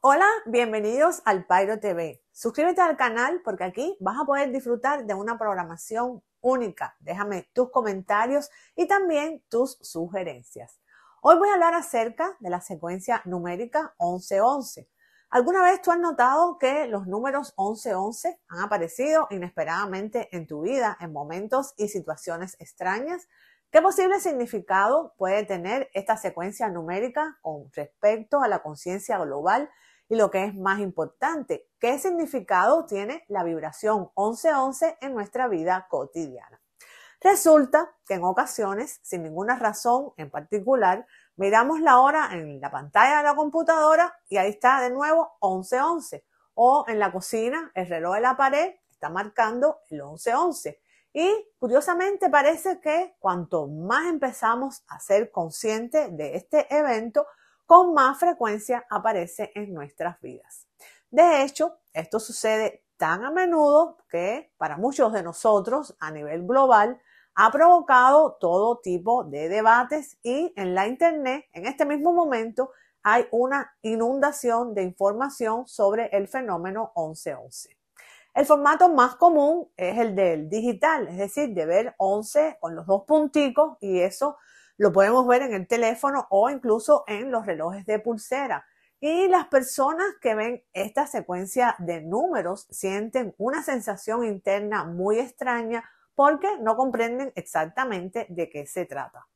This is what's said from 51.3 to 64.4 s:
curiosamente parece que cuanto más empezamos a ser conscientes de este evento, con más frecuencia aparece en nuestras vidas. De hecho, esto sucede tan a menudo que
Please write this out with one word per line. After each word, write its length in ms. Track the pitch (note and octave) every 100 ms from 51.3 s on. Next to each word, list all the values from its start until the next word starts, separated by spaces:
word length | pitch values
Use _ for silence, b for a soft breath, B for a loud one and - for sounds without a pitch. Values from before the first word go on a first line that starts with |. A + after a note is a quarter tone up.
| G#4+ G#4 _
curiosamente 720 | B3 B3 D4 F4 F#4+ G4+ F#4
parece 480 | C#4+ C#4 D#4+ F#4 F4+
que 360 | D4+ D#4 F4+ _
cuanto 480 | F#3+ F3+ E3 E3+ C#3+
más 400 | D3+ F3 B3+ E4+
empezamos 760 | D#4+ C4+ - A3 A#3+ C4+ C4 _
a 120 | -
ser 300 | - G3+ A#3
conscientes 880 | - E3 - A3 A3 A#3+ D#4 C#4+ E3
de 180 | D3 D3+
este 300 | - D4+ - D4
evento, 520 | D4 A3+ A3+ G#3 - B B B _
con 280 | E4+ F4+
más 240 | D#4 C4 B3+
frecuencia 680 | F4 E4+ A3+ G#3 G#3 A#3+ -
aparece 600 | G#3 A3 G#3 E3+ - G#3+
en 180 | G3+ G#3 F3
nuestras 440 | C#3+ _ E3+ E3+
vidas. 460 | B2+ B2 _ - _ _ b b b
De 320 | B3 F4 D4+
hecho, 340 | C4+ - D#4+ - _
esto 260 | D#3 E3 A3
sucede 640 | A3 A#3 A3 A3 A3 - _ _
tan 260 | D#3+ F3
a 60 | B3
menudo 680 | E4 F#4 E4 D4 D4 E4 - _
que 420 | E3+ F3+ B3